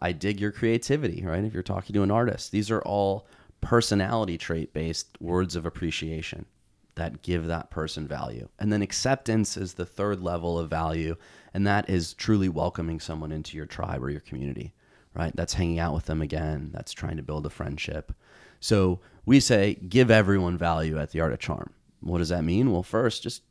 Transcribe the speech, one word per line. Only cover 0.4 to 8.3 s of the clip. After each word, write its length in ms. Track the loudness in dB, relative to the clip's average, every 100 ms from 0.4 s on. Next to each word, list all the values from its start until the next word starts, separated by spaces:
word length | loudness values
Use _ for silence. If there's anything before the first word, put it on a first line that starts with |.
| -2
creativity," 720 | 0 2 2 2 0 0 -4 -2
right? 180 | -2
If 100 | -2
you're 100 | -4
talking 300 | -4 -4 0 2
to 80 |
an 80 | 4
artist, 420 | 4 2 -2 -2
these 180 | -2 0
are 100 | 0
all 440 | 0 0 2 0 -6 -20 -20 -8
personality 800 | 2 4 4 2 2 0 -2 -4
trait 340 | -4 -4 -2
based 460 | -4 -4 -4 -8 -10
words 360 | 0 0 2 -2
of 100 | -6
appreciation 800 | -4 -4 -4 -6 -6 -8 -10 -14 _ _ _ _ -8
that 280 | -6 -6
give 240 | -2 -2 0
that 240 | -4 -6
person 360 | -6 -6 -6 -6
value. 400 | -6 -6